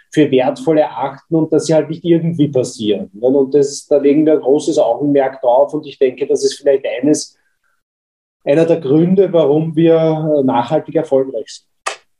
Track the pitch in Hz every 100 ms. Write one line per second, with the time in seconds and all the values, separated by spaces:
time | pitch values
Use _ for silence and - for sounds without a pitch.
0 | _ 156 143 127 123 131 160 156 147 123
1 | 135 - - 160 156 - - 156 147 165
2 | 170 170 165 139 151 131 117 - 107 98
3 | 101 101 123 139 131 143 139 - - 143
4 | 135 147 156 151 123 147 165 147 - -
5 | 147 139 135 - 123 123 139 151 143 -
6 | 131 131 143 135 135 - 143 135 - 120
7 | 143 147 - _ _ _ _ _ _ _
8 | _ _ _ _ - 156 165 165 131 156
9 | 175 190 180 165 143 151 160 156 165 165
10 | 160 156 156 147 131 117 123 156 147 160
11 | - 135 135 117 - - _ _ - -
12 | _